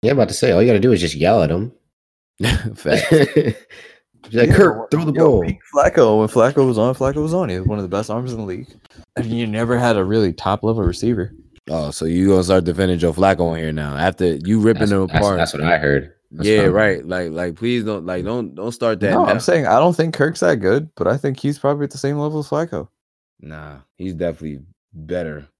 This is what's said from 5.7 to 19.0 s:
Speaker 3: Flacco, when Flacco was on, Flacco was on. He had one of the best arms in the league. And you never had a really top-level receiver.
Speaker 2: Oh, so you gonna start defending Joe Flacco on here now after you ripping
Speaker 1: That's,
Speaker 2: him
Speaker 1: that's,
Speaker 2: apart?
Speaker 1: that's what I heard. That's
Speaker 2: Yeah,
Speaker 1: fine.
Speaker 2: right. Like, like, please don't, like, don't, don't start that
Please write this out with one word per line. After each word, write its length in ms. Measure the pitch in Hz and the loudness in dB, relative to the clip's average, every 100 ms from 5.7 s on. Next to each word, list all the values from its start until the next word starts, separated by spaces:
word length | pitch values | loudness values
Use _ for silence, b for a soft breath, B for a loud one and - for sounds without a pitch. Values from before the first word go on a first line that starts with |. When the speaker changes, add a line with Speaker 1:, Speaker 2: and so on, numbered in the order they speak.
Speaker 3:
Flacco, 460 | 143 170 - 120 107 | 0 2 4 4 4
when 80 | 110 | 2
Flacco 380 | 123 117 139 135 | 2 2 4 2
was 100 | 113 | 2
on, 140 | 117 131 | 0 0
Flacco 260 | 135 143 | -2 -2
was 120 | 156 | -2
on. 160 | 175 160 | -2 -2
He 60 | 92 | -2
had 120 | 92 | -4
one 100 | 104 | -4
of 40 | |
the 60 | 95 | -4
best 200 | 95 107 | -6 -4
arms 240 | 110 127 | -6 -6
in 60 | 117 | -8
the 60 | 104 | -10
league. 220 | 92 127 - _ b b - | -10 -14 -20 _ b b -10
And 100 | 117 | -6
you 180 | 117 117 | -4 -4
never 300 | 107 117 123 | -4 -2 0
had 200 | 123 110 | 2 0
a 60 | |
really 300 | 95 110 101 | 0 2 0
top-level 480 | 80 95 104 107 113 | -2 -4 -2 -2 0
receiver. 480 | 92 90 117 113 90 - - _ - | 0 0 -2 -2 -6 -10 -20 _ -10
Speaker 2:
Oh, 200 | 80 73 | -6 -6
so 140 | - 80 | -6 -2
you 240 | 87 95 | 2 4
gonna 140 | 95 | 4
start 200 | 90 95 87 | 4 2 2
defending 340 | 85 95 87 | 0 0 0
Joe 140 | 85 | 0
Flacco 380 | 78 95 87 85 | 2 2 2 0
on 60 | 82 | -2
here 140 | 80 | -6
now 240 | 78 73 71 | -6 -6 -2
after 400 | 87 90 90 76 | -2 0 -2 -2
you 160 | 85 110 | 0 2
ripping 220 | 107 113 | 4 2
Speaker 1:
That's, 100 | 107 | 0
Speaker 2:
him 160 | 98 95 | 0 0
Speaker 1:
that's, 120 | 80 | 0
Speaker 2:
apart? 180 | 101 95 | 2 0
Speaker 1:
that's 160 | 80 | -2
what 100 | 73 | -2
I 140 | 78 82 | 0 0
heard. 340 | 73 69 73 _ _ | 2 0 -2 _ _
That's 160 | 78 104 | -6 0
Speaker 2:
Yeah, 140 | 107 | 4
Speaker 1:
fine. 80 | 98 | 4
Speaker 2:
right. 340 | 95 107 90 73 | 2 2 0 -4
Like, 260 | 90 87 | -6 -6
like, 240 | 80 90 82 | -6 -6 -4
please 280 | 113 123 107 | -4 -2 -4
don't, 200 | 101 85 | -6 -6
like, 180 | 92 92 | -6 -6
don't, 280 | 120 104 69 | -6 -8 -10
don't 160 | 107 | -10
start 280 | 120 117 | -4 -4
that 120 | 107 | -2